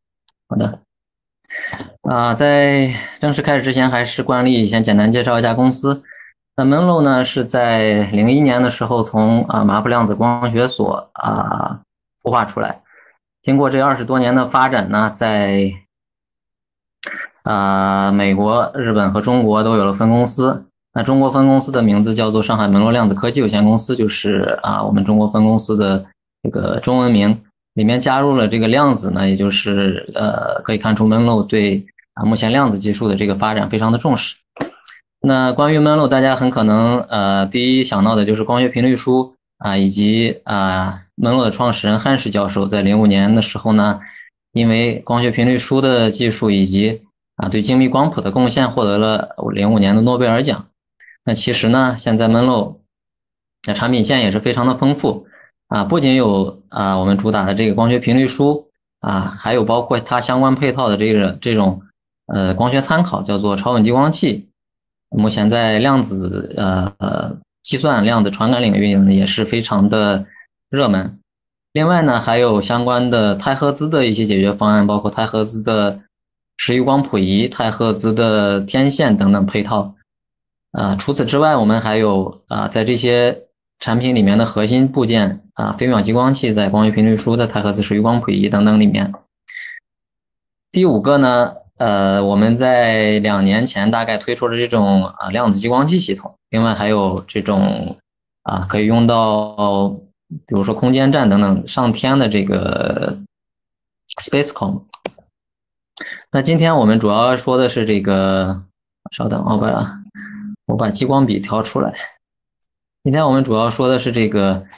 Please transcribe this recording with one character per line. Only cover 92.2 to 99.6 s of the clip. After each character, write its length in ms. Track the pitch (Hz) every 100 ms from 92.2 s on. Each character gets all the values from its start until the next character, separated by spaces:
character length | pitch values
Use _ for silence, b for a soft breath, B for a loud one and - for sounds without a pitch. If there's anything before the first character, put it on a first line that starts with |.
我 140 | 101 101
们 180 | 110
在 640 | 117 127 123 117 113 107 107
两 220 | 104 101
年 220 | 98 107
前 260 | 127 101 104
大 140 | 113
概 140 | 113 107
推 160 | -
出 120 | 117 120
了 120 | 117
这 100 | 120
种， 380 | 117 101 98 92
啊， 240 | - 101
量 200 | 107 117
子 80 | 98
激 120 | 113
光 160 | 123 151
器 120 | 180
系 160 | -
统， 220 | 190 - _ -
另 120 | 110
外 120 | 113
还 140 | 98 104
有 360 | 107 95 92 -
这 140 | 107
种， 560 | 101 98 98 - - - _ _ _ _
啊， 240 | - 95 92
可 100 | 104
以 60 |
用 220 | 107 117 117
到， 840 | 117 110 107 107 107